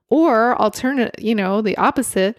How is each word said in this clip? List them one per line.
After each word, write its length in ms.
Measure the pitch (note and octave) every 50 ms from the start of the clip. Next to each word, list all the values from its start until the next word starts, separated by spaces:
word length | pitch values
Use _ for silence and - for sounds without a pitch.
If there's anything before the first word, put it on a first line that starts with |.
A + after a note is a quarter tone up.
| _ _
Or 480 | A#3+ D4+ E4 E4 A#3+ A3 A3+ B3 B3
alternate, 580 | - G#3+ G#3+ - - - B3+ C#4+ C4 A#3 - - -
you 140 | - G#3+ A#3
know, 280 | G#3 F#3+ F#3 G3 G#3+
the 140 | A3 G3+ -
opposite. 600 | - G3 B3+ - - A3 - - G3 F#3 G3+ A#3